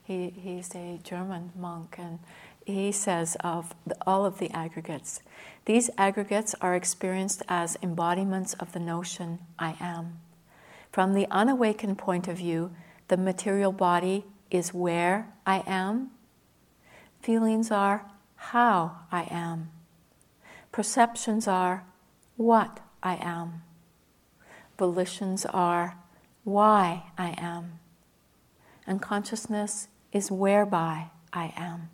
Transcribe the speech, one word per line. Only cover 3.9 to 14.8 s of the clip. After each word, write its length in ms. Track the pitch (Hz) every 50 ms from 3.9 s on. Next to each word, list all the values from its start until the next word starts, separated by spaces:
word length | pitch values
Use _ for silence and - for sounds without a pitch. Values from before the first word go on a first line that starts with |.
| 170 - -
all 200 | 185 190 190 202
of 140 | 196 196 196
the 120 | - 165
aggregates, 720 | - 165 165 165 - 170 160 - 160 135 - - - - _ _ - - - - - - _
"These 240 | - 214 233 233 - - -
aggregates 560 | 196 196 196 214 202 202 208 208 220 214 - -
are 140 | - 180 180
experienced 680 | 180 180 - - - - 185 185 190 190 196 - - - -
as 300 | 180 175 170 170 165 -
embodiments 720 | - 180 165 170 170 170 175 185 196 196 190 190 185 185 -
of 180 | - 180 170 -
the 60 | 175
notion, 600 | 170 170 170 170 180 175 - - 180 170 170 175 - - - -
'I 200 | 165 165 160 -
am.' 400 | 175 175 170 170 165 170 170 165 - _ _ _ _ _ _ - - - - - - _
From 220 | - - 185 190 196
the 140 | 196 196 -
unawakened 680 | - 185 214 247 277 254 240 220 208 214 - 202 196 196
point 300 | - - 180 175 175 180
of 100 | 170 180
view, 340 | 180 170 170 165 170 180 175 - - - - - _ _
the 100 | 185 180
material 540 | 185 190 185 185 - 208 196 202 202 196
body 540 | 190 190 190 175 175 175 175 185 190 202 202 - - _ _ _
is 240 | - 180 170 175 -
where 580 | 180